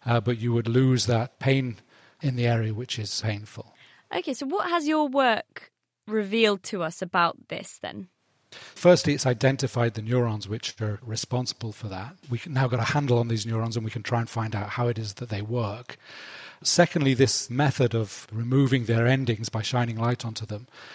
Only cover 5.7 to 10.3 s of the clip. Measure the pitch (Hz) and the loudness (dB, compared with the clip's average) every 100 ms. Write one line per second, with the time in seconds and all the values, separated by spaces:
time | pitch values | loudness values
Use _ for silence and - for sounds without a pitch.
5.7 | _ _ _ - 220 196 226 214 196 - | _ _ _ -4 -2 0 4 4 4 -2
6.7 | 190 160 - 180 185 170 - - - - | -4 -4 -4 -2 2 2 0 -10 -10 -10
7.7 | - - 208 185 _ _ _ _ - - | -10 -10 -12 -14 _ _ _ _ -20 -20
8.7 | - 175 180 151 143 131 117 135 139 - | 2 6 6 4 0 0 2 2 2 -2
9.7 | 120 117 107 107 127 120 | 0 -2 -2 -2 0 0